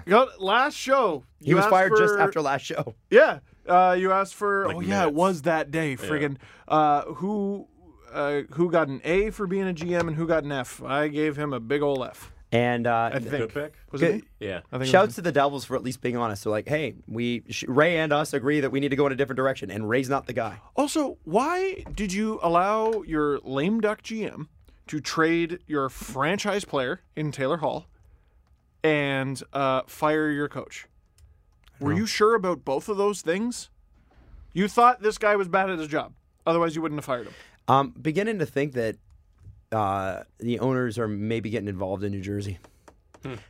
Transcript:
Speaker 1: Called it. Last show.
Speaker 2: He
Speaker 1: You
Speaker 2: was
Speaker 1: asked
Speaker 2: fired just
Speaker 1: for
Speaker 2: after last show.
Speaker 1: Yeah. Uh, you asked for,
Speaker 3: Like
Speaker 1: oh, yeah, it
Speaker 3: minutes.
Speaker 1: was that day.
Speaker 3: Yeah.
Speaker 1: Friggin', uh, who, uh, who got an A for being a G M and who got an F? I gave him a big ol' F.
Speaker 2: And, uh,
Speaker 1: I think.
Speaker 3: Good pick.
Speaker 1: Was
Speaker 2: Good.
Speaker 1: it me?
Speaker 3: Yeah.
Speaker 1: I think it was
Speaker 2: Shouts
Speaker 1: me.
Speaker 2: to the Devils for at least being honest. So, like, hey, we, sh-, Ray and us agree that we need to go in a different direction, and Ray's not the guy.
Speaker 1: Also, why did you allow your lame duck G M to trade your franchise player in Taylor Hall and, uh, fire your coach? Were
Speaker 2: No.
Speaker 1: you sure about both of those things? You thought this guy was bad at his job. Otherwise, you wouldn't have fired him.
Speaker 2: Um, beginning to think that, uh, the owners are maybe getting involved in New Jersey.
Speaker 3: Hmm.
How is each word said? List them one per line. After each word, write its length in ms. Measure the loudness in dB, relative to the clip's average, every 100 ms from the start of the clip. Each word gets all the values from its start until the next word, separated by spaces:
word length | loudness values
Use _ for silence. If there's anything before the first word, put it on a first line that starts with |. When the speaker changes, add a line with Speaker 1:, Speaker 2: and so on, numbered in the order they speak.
| 2
Speaker 1:
Called 220 | 2 2
it. 80 | -2
Last 340 | 0 0 0 -4
show. 480 | 0 2 2 -2 -10 _
Speaker 2:
He 100 | 2
Speaker 1:
You 60 | 4
Speaker 2:
was 80 | 6
Speaker 1:
asked 60 |
Speaker 2:
fired 200 | 6 6 4
just 180 | 4 4
Speaker 1:
for 60 |
Speaker 2:
after 200 | 2 2
last 200 | 0 -2 -4
show. 300 | -6 -6 -12 _
Speaker 1:
Yeah. 280 | 8 8 4 -10 _ 2
Uh, 280 | 6 6 4
you 120 | 2
asked 240 | 2 0 -2
for, 320 | 0 0 0
Speaker 3:
Like 80 | -2
Speaker 1:
oh, 20 |
yeah, 220 | -2 0
it 20 | 2
Speaker 3:
minutes. 120 | 4
Speaker 1:
was 240 | 2 2
that 260 | 0 0 0
day. 200 | -2 -2
Speaker 3:
Yeah. 40 | -4
Speaker 1:
Friggin', 400 | -4 -2 -2 -6 -14 -20 0
uh, 360 | 2 4 2
who, 640 | 0 -6 -4 -2 -2 -4 -10 _ -20 -20 -12
uh, 300 | -4 -2 -2 -2
who 180 | -2 2
got 160 | 2 2
an 140 | -2
A 260 | 0 0 0
for 180 | -4 -4
being 160 | -2 -2
a 60 |
G 200 | -4 -2 -2
M 120 | 0
and 100 | -2
who 80 | 0
got 160 | 0
an 80 | 0
F? 300 | -6 -6 -10
I 240 | -4 -2 0
gave 280 | 0 -2 -2
him 160 | -4
a 60 | -6
big 220 | -2 0
ol' 220 | 0 -2
F. 280 | -6 -12 -20 -20 0
Speaker 2:
And, 360 | 2 2 2 2
uh, 220 | 2 2
Speaker 1:
I 60 | -2
think. 120 | -4
Speaker 3:
Good 220 | -4 -4
pick. 200 | -6 -8 -12 -12
Speaker 1:
Was 100 | 0
Speaker 2:
Good. 80 | 0
Speaker 1:
it 40 | 0
me? 80 | -6 -12
Speaker 3:
Yeah. 180 | -10 -8
Speaker 1:
I 20 |
think 40 | -8
it 60 | -4
was 100 | 4
Speaker 2:
Shouts 200 | 6 4
Speaker 1:
me. 20 | 0
Speaker 2:
to 60 |
the 80 | 0
Devils 340 | 2 2 0 -6
for 100 | -6
at 80 |
least 180 | -4 -4
being 160 | -4 -2
honest. 260 | -2 -4
So, 80 | -2
like, 160 | -2 -2
hey, 280 | -4 -4 -8 -10
we, 360 | -4 -2 -4 -6
sh-, 140 | -8 0
Ray 300 | 4 4 4
and 140 | 2
us 200 | 0 0
agree 260 | -2 0 0
that 120 | 0
we 80 | 0
need 100 | 0
to 60 | 2
go 100 | 2
in 40 |
a 40 | 0
different 220 | -2 0
direction, 340 | -2 -2 -6
and 160 | -6 0
Ray's 200 | 0 0
not 180 | -2 -4
the 60 |
guy. 260 | -6 -6 -8 -6 -2
Speaker 1:
Also, 420 | 0 0 -2 -6
why 600 | -2 0 0 0 -4 -6 -10 -6
did 180 | -4
you 260 | -2 -4 -2
allow 580 | 2 2 2 0 0 -2 -2
your 320 | -2 0 -2
lame 360 | -4 -2 0 0
duck 220 | 0 -2
G 220 | -8 -8 -8
M 240 | -10 -16 _ -20 -20 -10
to 120 | -8
trade 600 | -4 2 2 2 -2 -6 -4
your 220 | -2 -2
franchise 720 | -6 -8 -2 0 0 -2 -2 -2
player 360 | -2 -2 -6 _ -6
in 160 | -6
Taylor 260 | -2 -2 0
Hall 300 | -2 -4 -8 _ -20 -20 _ _ _ _ _ _
and, 580 | 2 2 2 -2 -2 -6 -6
uh, 280 | -2 0 0 -2
fire 420 | -2 0 2 0
your 180 | 0 -4
coach? 400 | -6 -12 -16 -20 _ _ _ -20 _ _ _ _ -4
Were 120 | 0
Speaker 2:
No. 60 | 0
Speaker 1:
you 80 | 0
sure 300 | 2 4 4
about 280 | 0 -2 -2
both 240 | -4 -2
of 80 | 0
those 240 | 0 0
things? 480 | -2 -2 -2 -6 -14 _ _ _ _ _ -20 -20 -6
You 140 | -2 2
thought 340 | 6 6 6
this 160 | 0 0
guy 180 | 2 2
was 120 | 2
bad 220 | 0 0
at 100 | -2
his 80 | -4
job. 260 | -4 -4 -12 _ _ 0
Otherwise, 300 | 2 2 0
you 60 |
wouldn't 180 | -4 -4
have 60 | -4
fired 220 | -6 -6
him. 60 | -18 -20 _ 2
Speaker 2:
Um, 220 | 4 2 -4
beginning 400 | -4 -2 -2 -2
to 60 | -4
think 280 | -2 -2
that, 240 | -2 -4 -4 _ -20 _ _ -20 -20 _
uh, 520 | -2 0 0 -4 -6 -12 -8
the 200 | -4 0
owners 400 | 0 0 -2 -2
are 80 | -4
maybe 420 | -4 -2 -4 -4
getting 180 | -4 -4
involved 340 | -4 -4 -4
in 80 | -4
New 100 | -4
Jersey. 380 | -6 -6 -6 -10 -14 _ -20 _ _ -16
Speaker 3:
Hmm. 120 | -14 -14